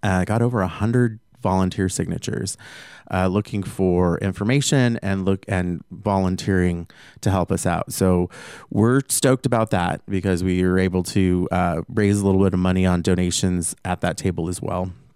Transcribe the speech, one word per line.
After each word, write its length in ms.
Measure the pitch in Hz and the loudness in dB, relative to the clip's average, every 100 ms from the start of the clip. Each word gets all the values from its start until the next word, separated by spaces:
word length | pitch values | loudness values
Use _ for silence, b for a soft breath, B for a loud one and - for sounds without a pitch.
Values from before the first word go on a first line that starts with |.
Uh, 220 | 104 92 | 0 0
got 160 | 92 110 | 0 0
over 180 | 120 120 | 0 0
a 40 | 92 | -2
hundred 500 | 82 110 123 120 110 _ - | -2 0 2 0 -2 _ -6
volunteer 460 | 104 92 92 - 92 | 0 2 0 0 -4
signatures, 640 | - 87 85 - 110 95 - B B B B B | -2 -4 -4 -6 -6 -6 -10 B B B B B
uh, 140 | 92 92 | 0 2
looking 360 | 98 104 104 | 0 -2 -6
for 540 | 95 - 95 87 90 85 | -6 0 2 4 2 2
information 800 | 98 90 104 139 139 151 123 117 | -2 -2 0 0 2 2 2 0
and 220 | 98 98 92 | -4 -2 0
look, 180 | 95 - | -2 -2
and 360 | 95 90 87 - | -2 -2 -4 -8
volunteering 960 | 85 101 98 92 92 - 95 90 87 85 B B B | -6 0 2 2 0 0 2 2 0 -8 B B B
to 100 | - | -2
help 220 | 98 87 | 0 0
us 140 | 92 90 | -2 0
out. 260 | 85 - | -2 -4
So 380 | - 92 90 90 B B B B | 0 2 2 0 B B B B
we're 300 | - 110 131 - | 2 4 2 0
stoked 360 | - 139 131 | 0 2 2
about 260 | 123 117 110 | 2 0 0
that 300 | 98 87 85 - | 0 -2 -4 -4
because 340 | 98 95 87 | -2 0 0
we 200 | 92 90 | 0 2
were 140 | 92 92 | 2 4
able 240 | 95 92 | 2 0
to, 420 | 87 - 92 90 90 | -2 0 2 2 0
uh, 300 | 87 87 82 - | 0 0 -2 -4
raise 320 | - 101 101 | 0 2 2
a 40 | 98 | 2
little 160 | 95 | 4
bit 120 | 98 | 2
of 40 | 92 | 2
money 280 | 92 92 92 | 2 2 2
on 160 | 87 | 2
donations 760 | 85 90 90 - 92 90 82 - | 2 0 0 0 0 -2 -4 -8
at 160 | 92 90 | -8 -4
that 160 | 90 82 | -4 -2
table 320 | 98 85 85 | -4 -4 -6
as 140 | 90 | -6
well. 300 | - 90 92 87 _ | -6 -6 -6 -10 _